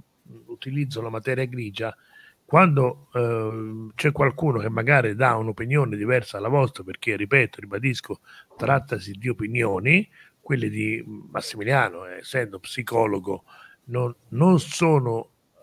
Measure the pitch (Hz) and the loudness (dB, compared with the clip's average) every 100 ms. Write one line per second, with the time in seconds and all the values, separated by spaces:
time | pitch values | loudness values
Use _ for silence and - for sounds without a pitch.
0 | _ _ - 117 117 120 131 139 135 110 | _ _ -20 -20 -18 -14 -6 -4 -4 -6
1 | 113 113 131 127 127 123 107 98 113 - | -6 -6 -4 -2 -4 -6 -8 -6 -8 -8
2 | _ - - _ _ 156 185 139 127 - | _ -20 -20 _ _ 6 8 6 2 0
3 | _ 123 117 113 110 110 110 110 110 - | _ -2 0 0 -4 -6 -8 -10 -12 -2
4 | 151 147 135 - 156 113 107 113 120 143 | 0 2 2 2 0 0 -2 0 4 4
5 | 113 104 127 113 110 104 113 147 120 104 | 2 2 2 2 -2 -4 0 0 0 -2
6 | 107 123 - 98 110 139 127 - 92 - | 0 0 0 -6 0 2 2 -2 -12 -6
7 | 113 104 101 139 110 - 101 101 131 113 | -4 -4 2 2 2 -4 -10 -4 -2 -2
8 | - 98 _ - _ - 117 139 - 107 | -6 -12 _ -20 _ -4 0 0 0 -8
9 | 95 98 123 117 107 120 110 95 117 185 | -8 -6 -6 -4 -4 -2 0 0 2 2
10 | 220 - - _ - 127 110 107 107 110 | 2 -10 -20 _ -4 -2 -2 -2 -4 -4
11 | 110 104 - 104 - 107 107 139 107 87 | -8 -16 -10 -8 -8 -6 0 2 0 -4
12 | 92 90 - 131 110 95 - - 113 117 | -14 -16 -6 -4 -4 -10 -12 -10 -2 2
13 | 110 98 95 95 - - - _ - 120 | 2 0 -4 -8 -10 -20 -20 _ -8 -4
14 | 120 - _ 117 180 175 - - 170 147 | -4 -8 _ 2 6 6 2 2 4 4
15 | 123 113 - _ _ _ | 2 -2 -6 _ _ _